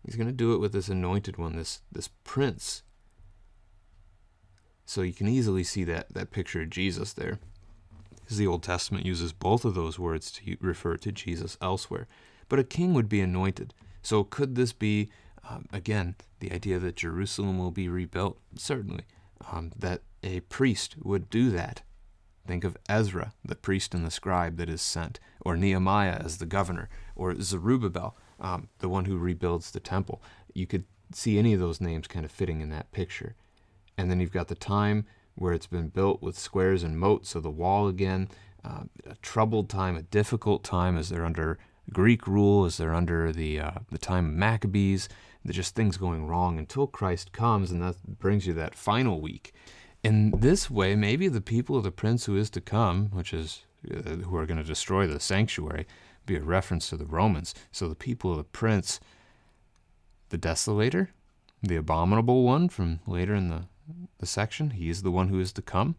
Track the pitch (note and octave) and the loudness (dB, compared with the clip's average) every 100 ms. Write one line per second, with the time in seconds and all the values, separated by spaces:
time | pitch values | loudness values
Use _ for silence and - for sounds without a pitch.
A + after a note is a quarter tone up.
0 | - A2+ A#2 B2+ A#2 A2+ G2+ G2 F#2 F#2+ | -8 -4 -4 2 2 4 2 0 -2 -2
1 | F2+ G2+ G2+ F2 E2+ E2 D#2 - - - | 2 0 -2 -6 -6 -6 -8 -12 -12 -12
2 | - _ - C3 C#3 E2+ - - - _ | -12 _ -6 0 0 -2 -10 -10 -14 _
3 | _ _ - - - - _ - _ - | _ _ -20 -20 -20 -20 _ -20 _ -20
4 | - _ _ _ _ _ _ _ - G#2 | -20 _ _ _ _ _ _ _ -8 -4
5 | F2+ - G2+ B2+ A2 F#2 F2 G2+ E2+ E2 | -2 0 2 2 4 2 0 -2 -2 -4
6 | - - - G#2 F2+ E2+ D#2+ F2+ F#2 E2+ | -6 -10 -6 -6 -6 -6 -6 -2 -2 -2
7 | - - - G2+ - - - - - - | -8 -6 -6 -8 -12 -20 -20 -20 -20 -20
8 | - - - G#2 G2+ F2 - F2 - G2 | -20 -20 -8 0 2 0 -2 -4 -2 -4
9 | F#2 E2+ F2 - - A#2 A#2+ F#2 E2 D#2+ | -2 -2 -4 -4 0 2 2 -2 -4 -4
10 | F2 D#2+ - - - - F#2 E2 F2 E2 | -4 -4 -8 -14 -10 -4 -4 -2 -4 -4
11 | G#2+ - - E2 E2 - F#2 F#2 - F2+ | -6 -8 -8 -6 -8 -6 -4 -4 -4 -10
12 | - - - - - C3+ C3 D#3+ F3+ D#3 | -10 -20 -20 -20 0 0 2 0 2 4
13 | G#2+ G#2 F#2 F2+ F#2+ - - - - - | 4 2 2 2 0 -2 -12 -14 -20 -16
14 | - G#2+ G2+ - C#3 B2 B2 - G#2+ G#2 | 0 0 0 -2 -2 2 0 0 0 2
15 | G#2 - - - - - - G2 F2 G#2 | 0 -8 -20 -20 -14 -14 -10 -8 -2 -2
16 | F2+ F#2 - - F#2 F2+ G2+ F2+ F2+ - | -2 -6 -18 -12 -8 -6 -2 -2 -2 -4
17 | E2+ E2 G2 - G2 F#2 F2+ F2 F2+ F2+ | -4 -4 -4 -2 -2 0 -2 -2 -2 -2
18 | F2 F2 G2 - _ - - C3 G2+ F2+ | -4 -2 -2 -4 _ -12 -6 -4 -4 -10
19 | - - - _ - F2 E2 - F2+ F2+ | -12 -20 -20 _ -10 -8 -8 -6 -4 -4
20 | - - F#2 F2+ - - C3+ G2+ - - | -8 -12 -6 -6 -8 2 2 2 -4 -8
21 | - G2 F2+ A2 B2 F2+ - - - - | -2 -2 0 2 2 2 -4 -10 -18 -20
22 | - _ _ _ - F2 F#2 - - G#2+ | -20 _ _ _ -6 -2 -4 -6 0 2
23 | G#2 F#2 A2 - - - - F#2+ - F2+ | 2 -2 -8 -10 -10 -6 -2 -2 0 -4
24 | E2 - - F2+ E2+ E2 E2 D#2+ - - | -4 -4 0 0 0 -4 -6 -4 -4 -4
25 | E2 - - - - E2+ G2 F#2+ F#2 G#2 | -6 -10 -18 -8 -2 2 4 4 4 4
26 | G2 F2 - E2 E2+ G2 F2+ E2+ - - | 2 0 -6 -8 -4 -2 -2 -4 -8 -14
27 | - - F#2 F2 G2 F#2+ F#2+ C3 G#2 F2 | -14 -6 -4 -2 -4 -2 2 2 2 -4
28 | G2+ - - - F#2 F2+ F#2+ _ F#2 F#2+ | -8 -12 -20 -10 -6 -6 -8 _ -2 0
29 | F#2+ F#2 F2+ F2 F2 E2+ - - - F#2 | 0 0 -2 0 0 -2 -4 -12 -4 -2
30 | F#2+ - - - - - F#2 F#2+ - _ | -2 -8 -14 -20 -12 -8 -4 -4 -6 _
31 | _ - A#2 G#2 A#2 G2+ F2 D#2+ F2 E2 | _ -4 2 4 6 4 2 -2 -4 -4
32 | - F2 D#2 - F#2 D#2+ D2+ D#2 - - | -6 -8 -8 -4 -2 -2 -6 -8 -8 -8
33 | F2+ - - - _ _ _ _ _ - | -6 -8 -12 -16 _ _ _ _ _ -4
34 | F2+ F2+ F2+ F2+ E2 E2+ - G2+ G#2 G#2+ | 0 2 0 -2 -4 -8 -2 2 2 0
35 | G#2 _ _ - F2+ E2+ - F2 D#2+ F#2 | -2 _ _ -4 -2 -2 -2 -6 -4 2
36 | G2 F2 - - - F#2+ F#2 F#2+ E2 D#2 | 2 2 -4 -8 -4 2 4 4 0 2
37 | F#2+ G#2+ - E2+ D#2 D2+ F2+ G2 G2+ F#2 | 4 4 0 -6 -6 -2 0 2 2 2
38 | F#2+ F#2 F#2+ - - - - - - - | 0 0 -2 -8 -20 -16 -12 -12 -12 -16
39 | - - - A2+ A2 A2 G2+ G2 F#2 E2 | -18 -16 -4 0 2 2 0 0 0 -2
40 | E2 G#2 G#2 A#2 - - - F#2 F2+ E2+ | 0 2 2 0 2 0 2 2 2 2
41 | E2+ E2+ E2+ D#2+ D#2+ D2+ - _ - - | -2 -2 -2 0 -2 -2 -10 _ -6 6
42 | G#2+ A#2 - G2+ G2+ G2+ F2+ - D#2+ E2 | 6 6 4 6 8 8 6 2 0 2
43 | F2 E2 E2 D#2+ D#2 D2+ D2+ E2 - - | 2 2 0 0 -2 -2 -4 -8 -10 -8
44 | - F#2 E2+ D2+ G#2 A2+ G#2 G2+ G2 F#2+ | -2 0 2 2 2 2 2 2 2 2
45 | - - - - - - F2+ - G#2+ F2+ | -2 -14 -20 -14 -6 -4 -4 2 2 2
46 | F#2 E2 D#2 E2+ F2+ D#2+ D2+ C3 C#3 - | -2 -2 -2 0 2 0 -4 -2 -2 -2
47 | F#2+ F2 - - A#2 G#2 F#2 F2 F2+ F2 | -2 -2 -6 0 2 2 0 -2 -4 -6
48 | F2+ G2 F#2 G#2 F2+ E2 D#2+ - - A2 | -12 -2 2 2 2 -2 -4 -4 0 2
49 | B2+ E2+ D#2 - - - - - - - | 2 0 -4 -10 -18 -20 -20 -20 -20 -2
50 | G#2+ G#2+ G#2+ G2+ A#2+ G3 - A2 F#2+ G#2 | 4 6 6 8 6 6 2 2 4 4
51 | G#2 C3+ F#3+ A#2+ - A2+ B2 C#3 G2+ - | 4 2 2 0 0 -2 2 0 0 0
52 | G#2+ A#2 - G2 G#2+ F2+ - G#2+ G#2+ F2+ | 2 2 2 0 0 -4 -2 2 4 2
53 | G#2 F#2+ F2 E2 D#2+ - _ _ - - | 0 -2 -4 -4 -6 -10 _ _ -10 -8
54 | - E2 F#2 F2 D#2 E2 D2+ D#2 - F#2+ | -6 -6 -4 -2 -2 -2 -2 -6 0 2
55 | F#2 C#2+ - F#2+ A2 - D#2 D2+ - - | 2 0 0 2 2 0 -4 -6 -8 -14
56 | - - - F2+ D2 F#2 - F2 - D#2+ | -20 -18 -4 -2 2 0 2 -2 -2 -6
57 | D2+ D#2+ G#2+ D#2+ - - - - F2 D#2+ | -4 2 2 2 -4 -14 -14 -6 -6 -4
58 | - A#2+ F#2+ D#2+ D2 - A2+ G#2 - - | -6 -4 -2 -2 -6 -2 2 2 0 -8
59 | - - _ _ _ _ _ _ _ _ | -10 -20 _ _ _ _ _ _ _ _
60 | _ _ _ F2 - A2+ - G#2 A#2 E3+ | _ _ _ -4 0 0 0 2 4 2
61 | F#3+ _ _ _ _ _ G2+ E2 D#2 D#2+ | 0 _ _ _ _ _ 0 0 2 4
62 | F2 G#2+ A#2 B2+ B2 C#3 F3 - E2+ E2 | 6 4 6 6 6 4 2 0 -2 -2
63 | - F2+ F#2 G#2 F2+ E2 F2+ _ D3+ E3+ | -4 -2 0 0 0 -4 -8 _ -18 -16
64 | F3+ _ F#2 - A2+ - D3+ G#2+ E2 F2 | -16 _ -6 -2 -4 -2 -4 -2 -4 -2
65 | G2 F2+ F#2 F#2+ F#2 - - F#2 A#2+ | 2 2 2 2 0 -4 -2 0 0